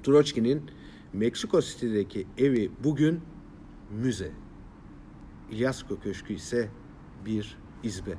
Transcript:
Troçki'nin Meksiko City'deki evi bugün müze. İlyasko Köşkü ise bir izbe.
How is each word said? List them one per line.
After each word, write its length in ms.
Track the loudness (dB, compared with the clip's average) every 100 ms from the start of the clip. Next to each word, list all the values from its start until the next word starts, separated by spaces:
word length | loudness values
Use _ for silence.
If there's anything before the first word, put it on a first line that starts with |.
Troçki'nin 680 | 10 8 8 4 4 2 -2 -14 -16 -16 -10
Meksiko 480 | 0 0 0 2 4
City'deki 640 | 2 -2 2 2 2 -2 -8 2
evi 340 | 4 6 2 0
bugün 380 | 0 4 4 2 -4 -16 -18 -18 -18 -18 -10
müze. 400 | -2 0 0 -6 -10 -16 -18 -18 -18 -18 -18 -18 -18 -18 -18 -10
İlyasko 480 | 0 0 0 -6 -6
Köşkü 340 | -4 -6 -6
ise 360 | -8 -2 0 0 -6 -16 -18 -18 -12 -2
bir 320 | -2 -2 -12 -16 -8
izbe. 300 | -6 -6 -6